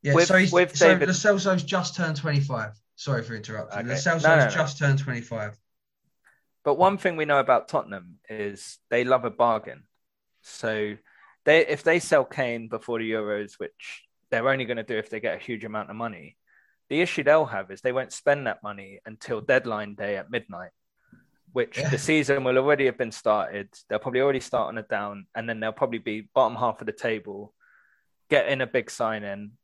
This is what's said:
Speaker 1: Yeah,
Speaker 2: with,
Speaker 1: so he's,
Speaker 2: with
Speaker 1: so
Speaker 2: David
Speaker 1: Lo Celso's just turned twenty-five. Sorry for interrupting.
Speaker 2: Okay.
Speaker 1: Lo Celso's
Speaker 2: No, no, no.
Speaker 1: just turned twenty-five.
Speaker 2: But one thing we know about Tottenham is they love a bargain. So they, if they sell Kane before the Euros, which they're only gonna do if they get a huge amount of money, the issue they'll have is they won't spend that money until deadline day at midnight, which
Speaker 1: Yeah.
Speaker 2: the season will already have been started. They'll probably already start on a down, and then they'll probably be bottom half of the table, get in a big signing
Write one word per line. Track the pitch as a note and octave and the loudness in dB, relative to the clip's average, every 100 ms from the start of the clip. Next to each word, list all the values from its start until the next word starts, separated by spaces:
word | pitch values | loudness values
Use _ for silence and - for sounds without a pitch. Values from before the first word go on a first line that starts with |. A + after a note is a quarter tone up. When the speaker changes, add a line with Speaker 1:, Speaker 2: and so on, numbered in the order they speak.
Speaker 1:
Yeah, | C#3+ | 4
Speaker 2:
with, | D3+ F3 | 4 6
Speaker 1:
so | F#3 | 6
he's, | F#3 | 6
Speaker 2:
with | E3+ F3+ C#3+ | 4 4 6
Speaker 1:
so | E3+ | 6
Speaker 2:
David | F#3 D#3 | 8 2
Speaker 1:
Lo | |
Celso's | F3+ G#3 G3 F#3+ F#3 | 2 2 2 2 0
just | - F#3+ - | 0 -4 -4
turned | - E3 D3 | -4 -2 -2
twenty-five. | D#3+ C#3+ C#3 A#2 G#2+ G#2+ _ | 0 0 0 -4 -8 -12 _
Sorry | - - B2 | -12 -4 -4
for | A2+ | -4
interrupting. | A2+ G#2 G#2+ F#2+ G2+ | -12 -10 -10 -8 -8
Speaker 2:
Okay. | A#2+ | -4
Speaker 1:
Lo | C3+ | -2
Celso's | F3 E3 | 0 4
Speaker 2:
No, | D3+ D#3+ | 6 6
no, | A#2+ | 6
no. | |
Speaker 1:
just | G2+ D3 - | 2 -2 0
turned | D3 C#3 | 2 2
twenty-five. | C3+ A#2 A#2 A2+ G#2 G#2 _ _ _ _ _ _ _ _ _ _ | -2 -8 -8 -8 -8 -12 _ _ _ _ _ _ _ _ _ _
Speaker 2:
But | D3 C#3+ | 0 4
one | F#3 G3 | 4 4
thing | F#3 D#3+ | -2 -2
we | D3+ | 2
know | C#3+ | 2
about | B2+ A#2+ - | 4 2 2
Tottenham | D3 - G2 F2 - - | -4 -4 -12 -14 -20 -14
is | A2 G#2 G2 - - _ | -8 -8 -8 -18 -20 _
they | A#2+ | 0
love | B2 B2+ | 4 2
a | A#2+ | 2
bargain. | - A#2+ A2 - C#2 _ _ _ _ _ _ | 0 2 2 -4 -18 _ _ _ _ _ _
So | - - A2+ G#2+ G#2 G#2 _ _ _ _ | -20 -8 -4 -4 -4 -8 _ _ _ _
they, | - D#3 - | 4 6 4
if | D3 | 0
they | E3 E3+ | 2 2
sell | - D3+ | 4 2
Kane | B2+ - B2+ A#2 A2+ | 2 -4 -4 -4 -8
before | A2+ - A#2 | -10 -6 -4
the | A2+ | -2
Euros, | A2 G#2 G#2 G#2 - | -4 -2 -6 -6 -10
which | F#2+ _ - - _ _ _ | -12 _ -18 -18 _ _ _
they're | A#2 B2+ | -2 0
only | C3+ | 0
gonna | A#2 A#2 | -2 -6
do | A2 A2 | -4 -6
if | G#2+ | -6
they | A2+ | -6
get | A2 D#2 | -6 -6
a | |
huge | - A2+ | -8 -10
amount | A2 G#2+ G2 | -8 -8 -8
of | A2+ | -8
money, | A#2 F2+ D2 _ _ _ _ _ _ | -10 -10 -20 _ _ _ _ _ _
the | D3 | -2
issue | F3 - | 0 0
they'll | C#3 D#3 B2+ | 4 4 4
have | G#2+ F#2+ | -4 -8
is | F#2+ | -6
they | B2+ | -4
won't | B2+ B2+ | -2 -6
spend | - - C#3+ B2 | -2 0 0 -2
that | - | -6
money | G#2 G2+ F#2+ G2 - | -10 -12 -18 -20 -20
until | A2 - A2+ | -18 -8 -6
deadline | G#2+ C3 B2 G#2+ G#2 | 2 2 2 -6 -8
day | G#2 G2+ G2 | -8 -6 -6
at | F#2 | -6
midnight, | A#2+ - F2 F#2 _ _ _ _ - _ _ _ | -8 -8 -16 -16 _ _ _ _ -20 _ _ _
which | B2+ A#2 B2 | -4 -4 -4
Speaker 1:
Yeah. | D3 | -2
Speaker 2:
the | C#3 | -2
season | - D#3 C3 C#3 | 2 2 2 0
will | B2+ B2+ | 2 2
already | C#3 C#3+ C3 | 2 2 2
have | A#2+ | 0
been | A#2 | -8
started. | - A2+ G#2+ - G2+ G2+ - _ | -4 0 0 -2 -8 -12 -18 _
They'll | G#2+ | -6
probably | C3+ B2 | -2 0
already | C#3 C3+ | 0 0
start | - B2 F2+ | -2 -4 -4
on | A2+ | -8
a | |
down, | G#2+ G#2 G#2 G2+ F#2+ | -8 -6 -6 -12 -12
and | A2+ A#2 | -10 -8
then | A2 | -6
they'll | A2 | -6
probably | A2 B2+ A#2 | -4 -4 -4
be | - G#2+ G#2 | -6 -8 -2
bottom | C3+ A#2 A2 | 0 0 0
half | A#2+ G#2+ | -4 -2
of | G#2+ | -10
the | |
table, | - A#2 A2 G2+ G2 G#2 _ _ _ _ _ _ _ _ | -6 -4 -4 -8 -14 -16 _ _ _ _ _ _ _ _
get | D3 A2 | 2 2
in | C3+ | -2
a | B2 | 0
big | B2+ A2 | -2 -2
signing | - A2+ A2 G#2 G2 G#2 A#2+ | -4 -4 -4 -8 -10 -12 _